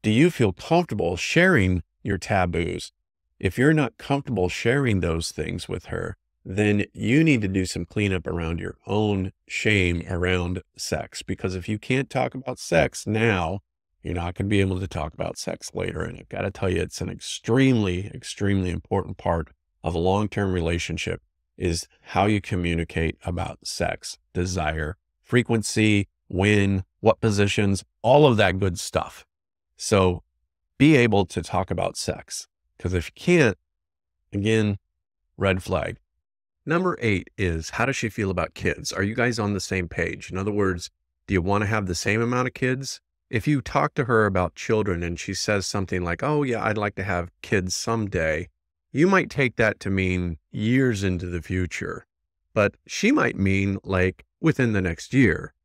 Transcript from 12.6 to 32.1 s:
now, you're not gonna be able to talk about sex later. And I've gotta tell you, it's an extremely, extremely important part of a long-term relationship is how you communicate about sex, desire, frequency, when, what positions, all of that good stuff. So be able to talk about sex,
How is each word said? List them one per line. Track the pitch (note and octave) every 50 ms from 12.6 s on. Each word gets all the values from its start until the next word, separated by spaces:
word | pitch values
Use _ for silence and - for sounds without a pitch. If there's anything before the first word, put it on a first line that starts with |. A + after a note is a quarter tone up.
| - - E3+ E3 C#3+ - - - -
now, | - G#2+ A2 A2+ A#2 G#2 F#2 E2+ D#2+ F#2 G2 _ _ _ _ _ _ _ _
you're | _ - E2+
not | E2+ E2+ F2 F2
gonna | - G2+
be | G2+ G#2 G2+
able | G2 F#2+ F#2+ F#2
to | F#2+
talk | F#2 - - D2 D#2+ -
about | - F2 E2 -
sex | - - - E2 - - - _
later. | F#2 F2+ F#2 F2+ -
And | E2 E2+ F2
I've | F2 F#2+ _
gotta | - F#2+ F#2+ F#2+
tell | - - - F#2+
you, | F#2 F2
it's | F2 F2+ - -
an | - -
extremely, | F#2 F2+ - - - - _ - A2+ C3 C3+ C3+ B2+ A2+ G#2 F#2+ F2+ F2+ G2
extremely | - - - - - - - G#2 G2 G2+ F#2+ F#2 F2+
important | F2 F2+ - _ - G2 - - F#2+
part | - - F2 E2+ E2+ D#2 - _ _ _ _ _ _ -
of | - F2
a | E2
long-term | E2+ F#2 F#2+ G2+ G#2+ G2+ - G#2+ G2+ F#2+ F#2
relationship | F2+ E2 E2 F2 E2+ - - E2 E2+ - F2+ E2+ - _ _ _ _ _ _ _
is | - F#2+ F2+ E2 E2 - _ _ _
how | _ - - F#2 G2
you | G#2 G#2+ G2+
communicate | - - - F2+ F2 E2+ E2+ E2 E2 - - E2 E2 D#2+ - _ -
about | - F2 F2+ - - - _ _
sex, | - - - F2 - - - - - - _ _ _ _
desire, | F#2 F2+ F#2 F2+ F#2 D#2 D2+ D#2+ D#2+ D#2 D2 - _ _ _ _ _
frequency, | _ _ - B2 A#2 - A#2 A2+ G#2 - - A2+ A2 G#2+ G#2 G2+ G2 _ _ _ _ _
when, | - F2+ F#2+ G#2 G#2 G#2 G2+ G2 G2 F#2+ F#2 _ _ _
what | - A2 - _
positions, | - A2+ G#2 G2+ G2+ G2 - - G#2 G2 G2 F#2 - _ _ _
all | - A2+ C3 D3 D3+
of | C#3 A#2+
that | G#2 G2+ F#2+ F#2 F#2+
good | G2 F#2+ F2 F2
stuff. | - - - - - - - - - _ _ _ _ _ _ _ _ _ _
So | _ - - A2 G2 F#2+ F#2 F2 - _ _ _ _ _ _ _ _ _ _ _
be | _ C3+ D#3 D#3+
able | C3 A#2+ A#2 G2+ G2+ F#2+
to | - - F2+
talk | E2+ - - F2+ F#2 -
about | F#2 F2 F2+ F2+ -
sex, | - - -